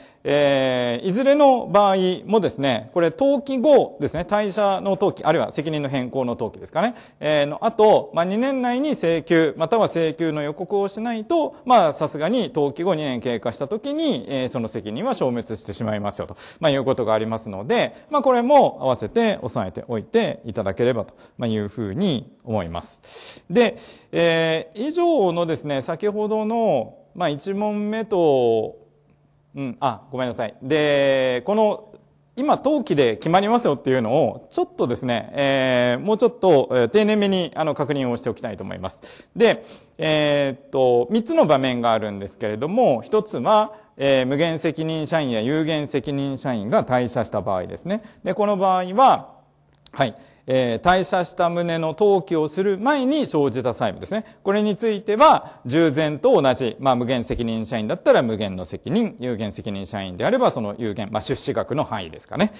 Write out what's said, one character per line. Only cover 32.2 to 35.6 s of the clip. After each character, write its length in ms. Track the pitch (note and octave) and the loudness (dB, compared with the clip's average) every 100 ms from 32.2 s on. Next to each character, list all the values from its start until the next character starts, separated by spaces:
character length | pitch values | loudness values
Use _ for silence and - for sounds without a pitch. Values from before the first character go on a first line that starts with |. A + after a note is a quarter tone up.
| _ - | _ -4
今、 220 | C#4+ - | 0 0
登 260 | C4+ D4+ | 2 0
記 120 | - D3+ | 0 2
で 200 | B2 G#2+ | 2 2
決 140 | D#3+ | 0
ま 100 | F3+ | 2
り 80 | G3+ | 2
ま 120 | A#3+ | 2
す 80 | G#3 | 0
よ 80 | C#3+ | 0
っ 60 | |
て 80 | C3+ | 0
い 60 | C3 | 0
う 40 | |
の 120 | A2 C#3 | 2 2
を、 240 | B2 G2 - | 0 -2 -8
ち 100 | - | -6
ょ 40 | |
っ 120 | F4+ - | -4 -2
と 120 | D#3+ | -4
で 100 | A#2+ | -2
す 80 | B2+ | -2
ね、 260 | A#2 G#2+ | -4 -4
え 600 | - C#3 C3+ | -2 0 2